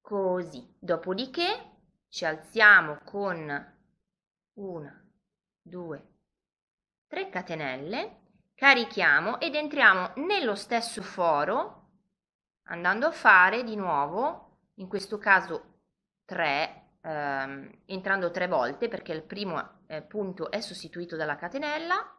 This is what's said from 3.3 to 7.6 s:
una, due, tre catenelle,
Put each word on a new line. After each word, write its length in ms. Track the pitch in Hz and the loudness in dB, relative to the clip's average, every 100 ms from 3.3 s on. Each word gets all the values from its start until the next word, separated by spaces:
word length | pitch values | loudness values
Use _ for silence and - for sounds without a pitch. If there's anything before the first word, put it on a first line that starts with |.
| 170 151 143 - _ _ _ _ _ _ _ _ | -6 -6 -8 -10 _ _ _ _ _ _ _ _
una, 560 | - 196 170 151 - _ _ _ _ _ _ | -14 -12 -12 -14 -20 _ _ _ _ _ _
due, 540 | - 180 175 151 - _ _ _ _ _ _ _ _ _ _ | -20 -14 -12 -14 -16 _ _ _ _ _ _ _ _ _ _
tre 220 | 311 381 | -10 -6
catenelle, 920 | 185 180 160 | -8 -8 -8